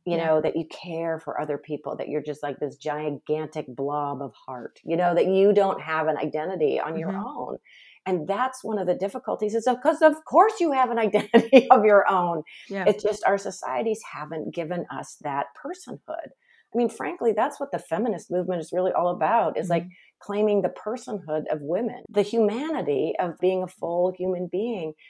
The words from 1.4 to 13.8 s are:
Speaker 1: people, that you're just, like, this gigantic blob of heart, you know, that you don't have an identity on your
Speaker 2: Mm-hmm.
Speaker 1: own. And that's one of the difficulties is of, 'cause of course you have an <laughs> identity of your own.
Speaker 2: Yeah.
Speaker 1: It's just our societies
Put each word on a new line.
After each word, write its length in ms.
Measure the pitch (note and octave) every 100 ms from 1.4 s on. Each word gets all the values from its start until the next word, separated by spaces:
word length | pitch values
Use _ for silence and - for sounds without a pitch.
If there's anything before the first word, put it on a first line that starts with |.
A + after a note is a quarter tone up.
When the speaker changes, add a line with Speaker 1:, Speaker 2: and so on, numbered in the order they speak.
| D3+ D3
Speaker 1:
people, 360 | - D3 - -
that 120 | -
you're 140 | D3
just, 180 | C#3+ D3
like, 160 | C#3+ C3+
this 180 | C#3+ B2+
gigantic 920 | D3+ D3 D3+ C#3+ - D#3 D3+ D#3 B2+
blob 560 | B2 C#3 D3 C#3+ C3+
of 100 | C#3
heart, 460 | - - B2+ - _
you 140 | - E3
know, 160 | F3+
that 140 | F3 F3+
you 260 | F#3+ G3+
don't 260 | G3 G3 -
have 260 | D3+ D#3+ D#3
an 100 | D3
identity 640 | D3+ D3+ E3+ F#3 D3 C3+
on 180 | D#3 D#3+
your 120 | E3
Speaker 2:
Mm-hmm. 160 | F#3+ A#3+
Speaker 1:
own. 300 | D4 - - _ - - _ F#3+
And 220 | F3+ F3
that's 360 | G#3 B3+ -
one 160 | A3+ G#3
of 80 | F3+
the 80 | F3
difficulties 580 | G3 C4 - - G#3
is 140 | A3+ A3+
of, 120 | B3
'cause 200 | D4 D#4
of 140 | D#4 D4+ -
course 340 | D4 A4 -
you 120 | E4
have 180 | C4 A#3+
an 80 | A#3
<laughs> 40 | A3
identity 640 | G#3 - A#3 A3+ C4 A#3
of 160 | A3 G#3
your 240 | G3+ -
own. 340 | F#3 F3 E3 - - -
Speaker 2:
Yeah. 160 | G3 F#3
Speaker 1:
It's 160 | G#3
just 200 | G#3 G3+ -
our 100 | G3+
societies 640 | G3 - B2 C3